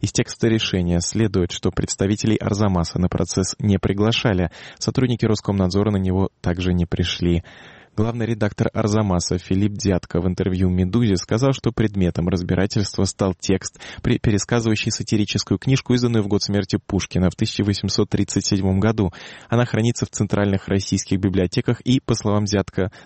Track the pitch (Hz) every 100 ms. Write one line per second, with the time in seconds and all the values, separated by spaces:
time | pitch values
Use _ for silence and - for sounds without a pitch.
0 | - - 120 - 120 113 - 98 87 87
1 | 85 98 110 95 87 - 92 - 95 -
2 | 98 107 110 107 101 101 107 90 85 -
3 | 90 90 95 - 95 - 107 98 - 98
4 | 107 117 127 92 85 - - - - -
5 | 127 117 113 104 - 98 92 95 104 101
6 | 95 92 98 _ - 87 90 87 87 -
7 | 90 - 87 85 - - - - - -
8 | 110 117 110 113 104 - 113 - 110 107
9 | 104 87 - 90 - 95 104 101 101 90
10 | - 87 90 90 98 92 92 90 92 113
11 | 120 95 - 113 135 135 - - 110 101
12 | 90 - 85 90 90 90 95 113 98 -
13 | 95 - 98 90 - 95 - - - -
14 | - 120 - 101 - 120 113 107 - -
15 | 101 113 104 104 - 98 - 131 - 123
16 | 120 117 98 101 - 101 95 101 _ 98
17 | - 98 92 - 110 - 104 98 98 -
18 | 104 101 101 - - 104 95 95 107 110
19 | 95 - - - - 113 120 110 113 120
20 | 107 - 104 101 101 98 - 98 - 98
21 | - 101 95 92 90 - 123 120 - 127
22 | - 117 107 104 104 101 95 - 92 -